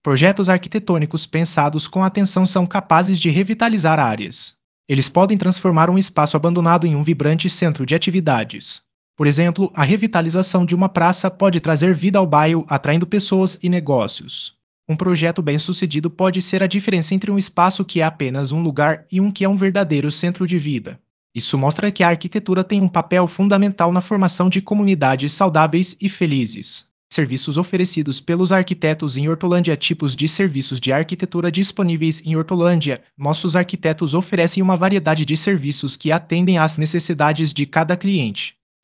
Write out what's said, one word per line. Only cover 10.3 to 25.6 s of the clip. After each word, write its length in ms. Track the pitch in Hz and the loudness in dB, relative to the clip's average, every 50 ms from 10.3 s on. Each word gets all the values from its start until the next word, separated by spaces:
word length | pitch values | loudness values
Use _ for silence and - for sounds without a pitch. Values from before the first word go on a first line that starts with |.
| 160 185 185 - - 185 175 | 0 0 0 2 2 2 2
de 80 | 170 180 | 2 2
uma 160 | 175 196 185 | 2 2 2
praça 400 | - - 170 175 180 - - 190 | 2 2 2 2 2 2 -2 -4
pode 280 | 185 - 202 196 175 170 | -2 2 2 2 2 2
trazer 360 | - 165 160 143 165 185 185 | 0 0 0 2 4 2 2
vida 240 | 147 160 202 190 202 | 2 2 2 2 2
ao 80 | 185 | 2
bairro, 400 | 151 147 147 156 160 165 165 156 - | 4 4 4 4 4 2 0 0 -2
atraindo 380 | 143 139 - 147 151 170 175 | -2 -2 0 2 0 0 0
pessoas 520 | 175 214 208 190 - 196 190 190 185 - - - | 0 -2 -2 0 0 2 2 2 0 -2 -2 -2
e 80 | 180 | -2
negócios. 800 | 180 180 151 139 139 123 104 95 - - - - - - - - _ _ _ _ _ _ _ | 0 0 0 0 0 0 0 0 -4 -10 -12 -12 -12 -12 -12 -12 _ _ _ _ _ _ _
Um 80 | - 156 | -6 -4
projeto 460 | 156 185 185 180 151 165 165 170 - | -2 0 0 0 0 0 0 -2 -2
bem-sucedido 720 | 160 147 143 151 - - 180 - 190 160 143 151 151 170 | -2 -2 -2 -2 -2 -4 -4 -4 -4 -4 -2 -2 -4 -4
pode 320 | - - 185 185 180 185 180 | -2 -2 -2 0 0 -2 -4
ser 200 | - - 185 196 | -2 -2 0 0
a 40 | |
diferença 480 | 180 190 202 190 - 196 175 160 - 196 | 0 -2 -2 -2 0 0 0 0 0 -2
entre 160 | 190 - - | -2 -2 0
um 80 | 202 196 | -2 -2
espaço 440 | 190 - - 175 175 190 185 - 196 | -2 -2 0 2 2 2 2 0 -4
que 200 | - - 170 156 | -4 -2 0 0
é 20 | |
apenas 480 | 160 160 - 147 127 131 139 143 127 143 | 0 -2 -2 -4 -4 -4 -4 -4 -2 -2
um 100 | 165 170 | -2 -2
lugar 440 | 160 135 143 147 156 156 156 - - | -2 0 0 2 0 0 -2 -6 -4
e 120 | 180 185 196 | -2 0 0
um 80 | 208 | 0
que 120 | 196 - 196 | 0 0 0
é 60 | 190 | 0
um 80 | 202 | 0
verdadeiro 540 | 190 196 196 185 202 196 151 151 139 135 151 | 0 0 0 0 0 0 0 0 0 0 -2
centro 360 | 147 - - 175 175 - 185 | -2 -2 -2 -4 -2 -2 -2
de 120 | 165 180 170 | -2 -2 -2
vida. 420 | 143 151 139 113 - - - - _ _ _ _ _ _ - | -2 -2 -4 -6 -6 -10 -16 -18 _ _ _ _ _ _ -10
Isso 220 | 117 - - - | -8 -4 -2 0
mostra 340 | 135 135 147 151 - 208 208 | 0 0 0 0 0 -2 -2
que 120 | 196 - 180 | 0 2 2
a 60 | 170 | 2
arquitetura 540 | 170 165 - 175 - 214 214 - 185 185 185 | 2 0 -4 -4 -6 -4 -2 0 0 0 0
tem 200 | 185 208 202 190 | 0 0 2 2
um 60 | 180 | 2
papel 380 | 180 - - - 180 180 180 | 2 0 -2 0 2 2 2
fundamental 640 | 170 - - 190 202 202 196 202 202 196 - 170 170 | 0 0 0 2 2 4 4 2 2 0 0 0 2
na 120 | 180 180 180 | 2 0 -2
formação 480 | - 220 196 196 170 - - 180 185 | -2 0 0 0 0 2 2 0 2
de 100 | 185 190 | 2 0
comunidades 720 | 190 - 208 208 208 196 190 151 139 131 135 127 139 147 - | -2 -2 0 0 2 2 2 2 2 0 0 0 -2 -2 -2
saudáveis 640 | - 196 185 156 156 | 0 0 2 2 2